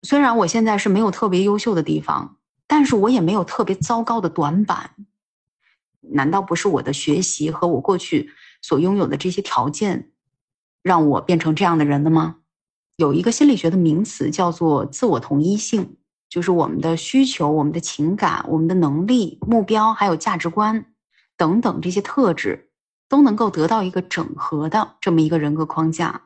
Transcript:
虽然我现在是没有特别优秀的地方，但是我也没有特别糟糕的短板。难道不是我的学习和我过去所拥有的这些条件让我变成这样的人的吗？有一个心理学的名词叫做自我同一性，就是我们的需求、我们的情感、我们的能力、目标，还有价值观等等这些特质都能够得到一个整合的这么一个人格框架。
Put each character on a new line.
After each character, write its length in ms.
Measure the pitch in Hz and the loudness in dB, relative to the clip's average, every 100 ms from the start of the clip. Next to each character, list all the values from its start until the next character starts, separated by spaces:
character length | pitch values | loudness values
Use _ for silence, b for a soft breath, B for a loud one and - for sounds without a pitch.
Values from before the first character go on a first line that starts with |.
虽 160 | - 285 | 0 2
然 180 | 277 233 | 4 2
我 80 | 175 | 2
现 160 | 226 | 2
在 120 | 220 208 | 2 2
是 120 | 208 | 2
没 100 | 196 | 2
有 140 | 220 | 2
特 160 | 180 214 | 0 0
别 160 | 180 | 2
优 120 | 196 208 | 2 0
秀 160 | 233 | 0
的 80 | 180 | -2
地 160 | 147 156 | 0 -4
方， 380 | 151 76 - _ _ _ _ | -2 -4 -6 _ _ _ _
但 180 | 294 | 2
是 120 | 277 233 | 4 4
我 120 | 208 | 4
也 120 | 254 | 2
没 120 | 165 | 2
有 120 | 208 | 0
特 180 | 170 - | -2 -4
别 140 | 202 190 | -2 -2
糟 260 | - 233 | -2 -2
糕 180 | 226 233 | -2 -2
的 80 | 180 | -2
短 360 | 165 147 175 | -2 -2 0
板。 260 | 208 - - - 202 _ _ _ _ _ _ _ _ _ - | 0 -2 -4 -20 -20 _ _ _ _ _ _ _ _ _ -6
难 180 | 143 135 | -2 0
道 140 | 196 | 0
不 140 | 196 - | -2 -2
是 100 | 202 | 0
我 160 | 147 | 0
的 100 | - | -2
学 300 | 139 - 147 | -4 -2 0
习 300 | 185 - 151 | -2 -4 -4
和 160 | 151 175 | -2 -2
我 120 | 139 | 0
过 160 | - 185 | 0 -2
去 340 | - 156 - B B B | 0 -4 -4 B B B
所 200 | - 143 | -2 0
拥 160 | 175 202 | 2 2
有 100 | 165 | 0
的 100 | 143 | -2
这 140 | 185 | -4
些 100 | 180 | -4
条 280 | 196 - 123 | -4 -2 -2
件 400 | 151 208 - - _ _ _ _ _ _ _ | -2 -2 -4 -8 _ _ _ _ _ _ _
让 260 | 185 175 151 | 0 2 4
我 120 | 117 | 2
变 180 | - 170 | 2 0
成 160 | 160 | 2
这 100 | 156 | 2
样 140 | 185 165 | 2 2
的 60 | |
人 180 | 147 143 | 2 2
的 60 | 156 | 2
吗？ 260 | 160 160 - _ _ _ _ _ - | 2 0 -6 _ _ _ _ _ -2
有 160 | 151 | 0
一 100 | 147 | 2
个 100 | 208 | 0
心 160 | 233 294 | 4 4
理 80 | 233 | 4
学 120 | 165 | 2
的 60 | 190 | 2
名 280 | 165 156 | 2 2
词 260 | 220 - 151 | -2 -4 -4
叫 220 | 147 175 | 0 -2
做 320 | 165 165 143 - | 0 0 0 -2
自 180 | - | -2
我 160 | 240 135 | 0 0
同 220 | - 143 | 0 0
一 140 | 160 208 | 0 -2
性， 400 | - 214 - - _ _ _ | -2 -4 -4 -12 _ _ _
就 120 | 175 | -4
是 100 | 175 | 0
我 160 | 175 151 | 0 0
们 140 | 151 | -2
的 160 | 165 165 | -2 -4
需 280 | - 262 | 0 2
求、 260 | 269 - 147 | 2 0 0
我 120 | 156 | 0
们 80 | 147 | 0
的 80 | 160 | -4
情 340 | - - 151 | -8 -4 -2
感、 300 | 202 180 - - | 0 -2 -2 -2
我 80 | 156 | 0
们 120 | 160 | 2
的 60 | 185 | 2
能 300 | 156 147 196 | 2 0 2
力、 320 | 254 175 - | 2 0 -6
目 200 | - 226 | 0 0
标， 300 | 190 214 214 | 2 2 2
还 140 | 220 202 | 2 0
有 80 | |
价 220 | 165 - 180 | 0 -2 -4
值 120 | 170 | -4
观 380 | 175 214 220 - _ _ _ _ _ | -2 -2 -2 -6 _ _ _ _ _
等 240 | 160 202 | 0 2
等 200 | 233 - | 0 -2
这 100 | 170 | -4
些 100 | 185 | -4
特 320 | 202 - 233 | -4 0 2
质 380 | 165 98 - _ _ _ _ _ | 0 -4 -6 _ _ _ _ _
都 140 | 277 | 4
能 120 | 277 | 4
够 160 | 214 220 | 4 0
得 160 | 170 160 | 0 0
到 160 | 226 | 0
一 80 | 185 | -2
个 100 | 185 | -6
整 240 | 180 - - - | -6 -6 -6 -6
合 320 | - 151 156 | -6 -4 -2
的 280 | - - _ | -2 -2 _
这 100 | - | 0
么 100 | 165 | 2
一 80 | 156 | 2
个 120 | 165 | 2
人 140 | 147 | 0
格 120 | 151 156 | -2 -4
框 240 | - 160 | -2 -2
架。 320 | 160 170 - | -2 -4 -6